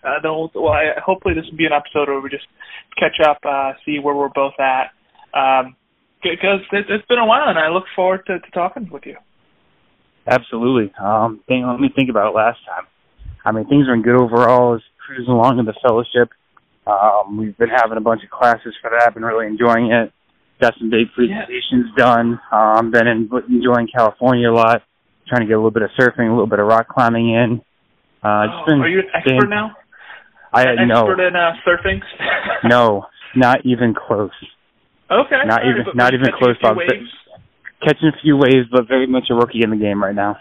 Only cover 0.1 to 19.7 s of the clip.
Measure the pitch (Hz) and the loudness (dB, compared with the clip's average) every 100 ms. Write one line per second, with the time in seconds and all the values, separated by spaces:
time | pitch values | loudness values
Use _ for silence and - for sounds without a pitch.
0.1 | 147 156 160 160 - 160 151 156 151 - | -6 -6 -6 -8 -4 -2 0 -2 -4 -4
1.1 | 190 196 160 160 156 160 147 143 151 143 | -4 -2 -6 -8 -6 -2 -2 -2 -4 -2
2.1 | 139 135 143 - _ - - _ - - | -4 -6 -14 -16 _ -20 -20 _ -4 -4
3.1 | - 156 147 147 139 135 135 - 147 143 | 0 0 0 -4 -4 -4 -8 -8 -6 -4
4.1 | 143 139 139 139 - 135 131 131 _ _ | -4 -4 -2 -4 -2 -2 -2 -4 _ _
5.1 | _ _ 139 135 131 127 _ _ _ _ | _ _ -2 2 0 -2 _ _ _ _
6.1 | _ 180 170 190 196 196 202 202 208 - | _ -8 -4 -2 -2 -2 -6 -4 -8 -2
7.1 | 240 226 247 294 165 156 180 190 - 185 | -2 2 2 0 0 -2 -2 -6 -2 -2
8.1 | 190 - 180 - 185 180 262 190 143 - | -2 -6 -10 -8 -6 -6 -8 -16 -16 -18
9.1 | - _ _ _ _ _ _ _ _ _ | -20 _ _ _ _ _ _ _ _ _
10.1 | _ - 127 120 113 120 131 104 - 101 | _ -2 -2 -2 -4 0 0 -2 -6 -2
11.1 | 107 113 107 - 127 123 120 139 143 127 | 0 -2 -6 -6 -4 -4 -2 -2 0 0
12.1 | 110 104 101 110 117 - 85 - _ _ | 0 0 0 0 -2 -12 -14 -14 _ _
13.1 | _ - - - 110 107 143 135 117 110 | _ -20 -6 -4 -4 0 2 2 0 2
14.1 | 127 123 117 120 123 123 117 _ _ - | 2 4 4 4 4 2 0 _ _ -16
15.1 | 135 123 120 120 123 110 104 127 113 120 | -12 -2 2 4 2 -2 -2 0 0 0
16.1 | 123 120 _ _ _ _ _ - 101 107 | 0 0 _ _ _ _ _ -4 2 2
17.1 | 104 101 104 107 98 117 123 113 110 113 | 2 -2 -6 -8 -2 0 2 0 0 -2
18.1 | 113 - - 120 117 117 107 117 117 120 | -2 -6 0 0 0 -4 -12 -4 2 2
19.1 | 113 113 113 110 107 120 | 0 -4 -4 -4 0 2